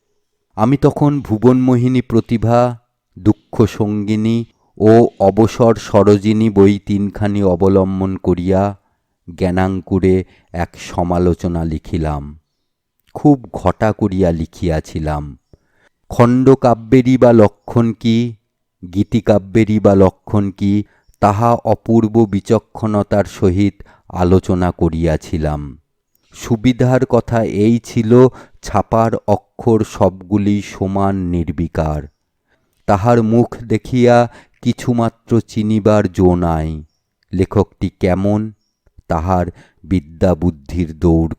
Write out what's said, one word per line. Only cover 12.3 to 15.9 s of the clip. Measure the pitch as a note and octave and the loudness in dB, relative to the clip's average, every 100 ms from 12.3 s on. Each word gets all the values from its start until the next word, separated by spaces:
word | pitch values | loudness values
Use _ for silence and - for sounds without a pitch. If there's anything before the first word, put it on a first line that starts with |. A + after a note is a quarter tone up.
| D#2 _ _ _ _ _ _ _ | -18 _ _ _ _ _ _ _
খুব | - D3+ C#3 A#2 | -2 0 0 -2
ঘটা | - F#2 - A2 | -6 -4 -2 -2
করিয়া | G#2 G#2+ F#2 F#2 | -2 -4 0 0
লিখিয়াছিলাম। | E2+ D#2+ - F2+ D#2 - D#2+ D2+ D2 D2 C2 _ _ _ _ _ | -2 -6 -6 -4 -4 -6 -8 -6 -6 -8 -16 _ _ _ _ _